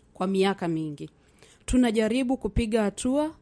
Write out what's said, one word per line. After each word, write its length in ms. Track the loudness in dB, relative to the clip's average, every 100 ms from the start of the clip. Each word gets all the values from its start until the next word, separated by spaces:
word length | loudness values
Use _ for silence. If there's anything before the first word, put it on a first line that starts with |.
| _
kwa 140 | -6 -2
miaka 400 | 2 2 0 -2
mingi. 420 | -4 -4 -8 -14 _ _ _ -20 -14 0
Tunajaribu 720 | 2 4 4 2 0 0 -2
kupiga 460 | -2 -2 0 0
hatua, 480 | 0 -2 -2 0 -2 -6